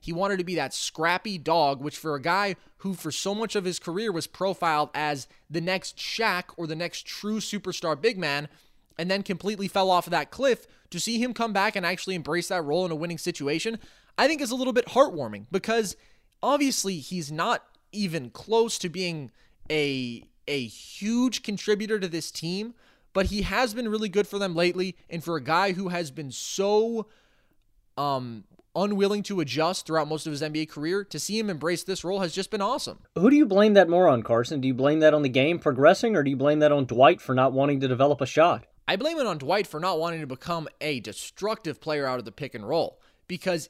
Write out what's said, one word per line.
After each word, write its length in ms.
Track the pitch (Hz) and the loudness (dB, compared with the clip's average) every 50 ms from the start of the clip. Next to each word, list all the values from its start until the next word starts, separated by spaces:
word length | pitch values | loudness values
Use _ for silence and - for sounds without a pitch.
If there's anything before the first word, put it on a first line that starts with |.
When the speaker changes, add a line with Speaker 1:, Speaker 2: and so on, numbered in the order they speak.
Speaker 1:
He 100 | - - | -10 -8
wanted 260 | 165 170 196 196 202 185 | -4 -2 -2 0 0 -2
to 40 | 175 | -2
be 120 | 175 180 | -2 -2
that 180 | 160 139 127 - | -2 -2 -4 -4
scrappy 640 | - - - - - 160 170 180 185 - 226 196 170 | -6 -8 -6 -4 -2 0 0 0 0 -2 -6 -8 -6
dog, 440 | 131 156 165 170 151 139 139 127 | -2 2 4 4 4 4 2 0
which 160 | 139 147 - - | -4 -8 -8 -8
for 180 | - 160 147 | -6 -6 -6
a 60 | 143 | -4
guy 360 | 127 165 175 196 208 202 175 - - _ _ _ | -2 0 0 2 0 0 -4 -6 -10 _ _ _
who 140 | - 196 185 | -8 -8 -8
for 180 | 165 - 156 | -6 -8 -8
so 220 | 131 - - 196 202 | -8 -6 -4 -4 -4
much 220 | 214 226 208 - | -4 -4 -4 -4
of 80 | 208 180 | -4 -4
his 160 | 185 165 - | -4 -6 -6
career 320 | - 175 165 196 226 220 | -8 -8 -6 -4 -4 -4
was 160 | 175 160 143 - | -4 -4 -6 -8
profiled 600 | - - 185 196 175 - 180 165 151 151 151 - - | -6 -4 -2 -2 -2 0 0 0 2 2 0 -2 -2
as 320 | 139 151 151 147 135 123 - _ _ _ - | -2 -2 -2 -2 -4 -8 -12 _ _ _ -8
the 120 | 151 170 | -6 -4
next 340 | 165 180 185 185 - - - | -2 -2 -2 -4 -4 -8 -12
Shaq 540 | - - - - - 226 214 185 180 180 - - - | -12 -10 -8 -4 -2 0 0 0 0 -4 -8 -10 -10
or 100 | 170 151 | -8 -8
the 80 | 160 | -6
next 320 | 160 175 165 - - - - | -6 -8 -8 -8 -12 -14 -14
true 320 | - - - 208 214 214 | -14 -10 -6 -6 -4 -4
superstar 600 | - - - 202 - 185 175 - 180 165 151 135 | -4 -6 -6 -6 -6 -6 -6 -4 -2 -2 -2 0
big 180 | 175 233 247 185 | 0 0 0 0
man 320 | 170 147 143 143 151 147 - _ _ _ _ _ _ _ _ - | -2 -2 -2 -2 -4 -6 -12 _ _ _ _ _ _ _ _ -6
and 120 | 165 180 | -4 -2
then 140 | 190 202 190 | -2 -2 -2
completely 460 | - 190 160 - 202 220 190 202 180 | -4 -6 -6 -4 -6 -4 -4 -6 -2
fell 200 | - 202 190 190 | 0 2 2 4
off 160 | 180 175 170 | 4 2 2
of 60 | 170 | 2
that 200 | 175 160 147 - | 0 -2 -2 -4
cliff, 360 | - - 262 277 226 - - _ _ _ _ _ | -4 -2 0 0 0 0 -4 _ _ _ _ _
to 100 | - 175 | -8 -6
see 180 | - 226 240 226 | -4 -4 -2 -2
him 160 | 240 254 233 | -2 -2 -2
come 200 | - 233 226 202 | -4 -4 -2 0
back 240 | 196 196 220 - 202 | 2 2 2 0 0
and 80 | 175 | -2
actually 300 | 170 180 175 - 190 190 | -2 -2 -4 -4 -6 -6
embrace 340 | 175 139 143 165 175 165 - | -6 -4 -2 -2 -2 -2 -2
that 120 | 190 180 156 | -2 -2 -2
role 220 | 143 151 175 185 | 0 0 0 0
in 60 | 175 | -2
a 40 | 160 | -2
winning 220 | 147 165 170 170 - | -4 -6 -6 -8 -6
situation, 640 | - 180 170 - 143 139 151 165 - 220 226 214 - - - _ _ _ _ - | -6 -6 -6 -4 -4 -4 -2 -2 -4 -4 -6 -8 -12 -18 -20 _ _ _ _ 2
I 100 | 226 285 | 2 2
think 140 | 320 277 | 2 0
is 100 | 285 214 | -2 -4
a 40 | 247 | -4
little 180 | 254 262 254 220 | -2 -2 0 0
bit 140 | 247 240 - | 0 0 2
heartwarming 580 | - 240 285 - 185 151 131 110 104 101 107 - | 4 4 4 4 2 -2 -6 -8 -8 -12 -10 -6
because 460 | - 190 - - 226 233 220 180 - - _ _ _ _ _ _ _ _ - | -6 -4 -2 0 0 0 0 -2 -6 -12 _ _ _ _ _ _ _ _ 0
obviously 560 | 233 285 277 285 269 220 - - 196 190 156 | 0 2 2 2 0 0 -2 -4 -4 -6 -6
he's 320 | 135 - 180 180 156 139 | -8 -8 -8 -8 -8 -6
not 340 | 156 156 175 226 233 - - _ _ _ _ _ - | -4 -2 0 0 0 -2 -4 _ _ _ _ _ -6
even 360 | 208 202 180 160 165 127 117 | -4 -4 -4 -4 -4 -6 -8
close 480 | - - - - 220 226 226 226 - - | -12 -16 -4 0 2 2 2 2 0 -4
to 100 | - 175 | -6 -6
being 420 | 151 185 185 175 165 156 139 - - _ _ _ _ _ - - | -4 -4 -4 -4 -4 -6 -8 -12 -16 _ _ _ _ _ -8 -2
a, 560 | 156 156 147 143 135 131 127 120 117 - - - _ _ _ | 0 0 2 2 0 -2 -4 -4 -6 -10 -14 -18 _ _ _
a 200 | - 143 139 123 | -6 -4 -4 -4
huge 760 | 110 - - - - - - 202 214 233 240 254 254 208 - | -6 -10 -14 -18 -18 -12 -8 -4 -2 0 2 2 0 0 -4
contributor 560 | - - 208 180 - 208 214 196 214 208 220 208 | -6 -6 -8 -4 -2 0 0 0 0 -2 -4 -4
to 100 | 190 175 | -4 -4
this 200 | 160 165 151 - | -6 -6 -8 -8
team, 440 | - - 160 165 180 196 214 233 240 _ _ _ _ _ _ _ - | -10 -8 -6 -6 -6 -6 -6 -10 -12 _ _ _ _ _ _ _ -2
but 140 | 190 190 180 | -2 0 0
he 160 | 190 208 185 | 0 -2 -2
has 300 | 170 190 226 262 233 208 | -2 0 0 0 0 0
been 140 | 247 240 214 | -4 -4 -2
really 220 | 214 220 220 208 | -2 -2 -2 0
good 180 | 165 202 202 - | 0 0 0 0
for 100 | - 202 | -2 -4
them 160 | 202 190 170 | -4 -2 0
lately. 440 | 165 175 180 170 185 185 190 175 - - - | 0 0 2 0 0 -4 -6 -6 -10 -14 -12
And 140 | - 170 143 | -10 -8 -6
for 140 | 165 170 151 | -6 -6 -4
a 40 | |
guy 300 | 123 139 160 175 196 202 | -2 0 2 2 2 2
who 160 | 185 180 196 180 | 0 -2 -4 -4
has 240 | 180 175 170 143 | -4 -4 -6 -6
been 200 | 131 156 151 135 | -8 -10 -12 -10
so, 760 | 117 - - - - - 196 202 208 214 220 233 233 220 214 - _ _ _ _ _ _ _ _ _ _ _ _ _ _ _ _ _ - | -10 -10 -10 -6 -4 -2 0 2 4 2 2 2 -2 -4 -8 -10 _ _ _ _ _ _ _ _ _ _ _ _ _ _ _ _ _ -4
um, 460 | 143 143 139 131 127 120 117 110 95 _ _ _ _ _ - | -2 -2 -2 -2 -4 -6 -10 -14 -16 _ _ _ _ _ -4
unwilling 480 | 165 196 208 208 196 196 196 208 208 196 | -2 0 0 2 2 2 2 0 -2 -4
to 160 | - 202 180 | -4 -4 -4
adjust 480 | 156 131 120 151 160 170 185 - - - | -4 -2 0 0 0 0 0 -4 -4 -2
throughout 220 | 160 160 151 151 | 0 0 0 0
most 180 | 156 147 - 160 | -2 -6 -6 -6
of 40 | |
his 120 | 147 139 156 | -6 -6 -6
N 80 | 156 | -4
B 120 | 151 156 156 | -4 -4 -6
A 20 | |
career, 400 | 151 - 147 147 165 185 202 196 | -6 -8 -8 -6 -4 -4 -4 -6
to 120 | - - 147 | -6 -8 -8
see 220 | - - 202 220 | -6 -4 -4 -2
him 100 | 220 202 | -2 -2
embrace 340 | 180 139 139 170 180 156 - | -4 -2 -2 -2 -2 -2 -4
this 200 | - 190 - - | -6 -6 -6 -4
role 160 | 170 196 196 | -4 -2 -2
has 140 | 190 165 143 | -2 -2 -4
just 180 | 185 185 - | -6 -6 -6
been 100 | - 202 | -4 -4
awesome. 380 | 196 214 254 302 - - 85 - - _ _ | -2 -2 -2 -4 -6 -8 -10 -14 -18 _ _
Speaker 2:
Who 140 | 160 175 254 | 4 6 8
do 80 | 285 294 | 8 8
you 80 | 302 | 6
blame 280 | 208 185 196 208 214 208 | 6 6 6 8 10 10
that 120 | 202 180 165 | 10 8 8
more 220 | 170 180 185 165 | 8 6 8 8
on, 120 | 131 117 | 6 6
Carson? 380 | 113 - 117 117 120 - 156 139 | 4 2 2 2 2 0 -2 -2
Do 80 | 127 131 | 0 0
you 60 | 127 | 2
blame 260 | 120 131 143 151 156 | 2 2 4 6 8
that 140 | 156 156 151 | 8 8 8
on 80 | 151 | 6
the 80 | 147 135 | 4 2
game 300 | 117 131 135 156 175 165 | 4 4 4 4 2 0
progressing, 560 | - 156 131 120 139 160 190 - - 226 214 | 0 0 2 6 8 8 8 6 4 2 2
or 80 | 165 139 | 2 2
do 60 | 139 | 2
you 60 | 139 | 0
blame 240 | 123 135 147 151 151 | 2 2 2 4 6
that 140 | 151 151 147 | 6 6 6
on 120 | 143 131 | 4 2
Dwight 360 | 123 117 117 131 156 180 - | 2 6 8 8 8 8 6
for 120 | - - 127 | 0 -2 2
not 200 | 127 131 135 131 | 2 4 4 4
wanting 260 | 131 139 143 143 135 | 2 2 2 2 0
to 80 | 135 131 | 0 0
develop 320 | 127 120 135 147 143 139 | 2 4 4 4 4 2
a 60 | 135 | -2
shot? 400 | - - 151 160 175 127 110 - _ _ _ _ | 0 4 4 4 4 4 0 -4 _ _ _ _
Speaker 1:
I 120 | - 175 196 | -4 -2 -2
blame 200 | 254 320 339 311 | -2 -2 -2 -2
it 80 | 262 | -2
on 120 | 214 170 151 | -2 -4 -4
Dwight 280 | 135 139 180 214 190 | -2 0 0 0 0
for 140 | - - 151 | -2 -6 -4
not 180 | 170 190 180 156 | -4 -2 -2 -2
wanting 220 | 160 170 170 160 | -2 -4 -4 -6
to 80 | 156 131 | -8 -8
become 400 | 175 - - 165 170 165 156 - - _ | -10 -10 -8 -6 -6 -6 -6 -8 -10 _
a 180 | - 151 147 123 | -6 -4 -4 -4
destructive 800 | 98 110 95 - - - - - 185 214 220 220 - 160 139 - | -6 -10 -12 -12 -14 -16 -10 -6 -4 -4 -4 -4 -6 -8 -10 -8
player 260 | - 156 151 147 139 | -6 -4 -4 -2 -2
out 140 | 131 127 123 | -2 -4 -4
of 60 | 107 | -6
the 80 | 113 101 | -10 -12
pick 200 | - 147 123 - | -12 -12 -10 -10
and 140 | 120 104 107 | -10 -6 -2
roll, 320 | 151 170 120 - - _ _ _ _ _ _ - | 0 0 0 -2 -4 _ _ _ _ _ _ -10
because 420 | 180 170 - 190 180 165 131 | -10 -6 -4 -2 -2 -2 -4